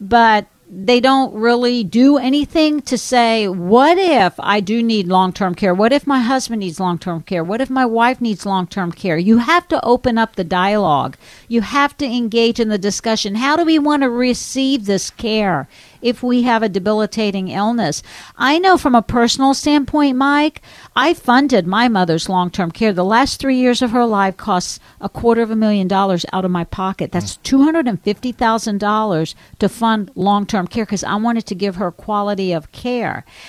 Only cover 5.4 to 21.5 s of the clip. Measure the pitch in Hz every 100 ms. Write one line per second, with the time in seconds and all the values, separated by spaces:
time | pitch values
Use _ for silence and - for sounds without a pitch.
5.4 | 190 175 202 180 214 277 - 269 226 254
6.4 | 247 226 190 156 185 170 - 170 160 180
7.4 | 165 220 262 262 254 226 233 254 233 202
8.4 | 202 190 175 - 175 - 196 160 180 226
9.4 | 240 339 - 320 - 247 254 226 226 -
10.4 | 175 180 190 214 185 143 127 - - -
11.4 | - 233 196 262 285 - 285 240 233 226
12.4 | 233 233 220 208 196 196 - 220 208 202
13.4 | 262 311 330 320 294 294 269 240 247 240
14.4 | - 262 269 269 202 196 - - 233 220
15.4 | 208 160 135 - - _ - 233 247 247
16.4 | 240 226 220 185 185 214 208 - 214 196
17.4 | 190 127 208 240 175 151 - - - -
18.4 | 262 311 381 359 294 240 - 240 233 -
19.4 | 269 269 294 294 269 302 285 254 269 285
20.4 | 302 - - - - - 277 339 - 247
21.4 | 285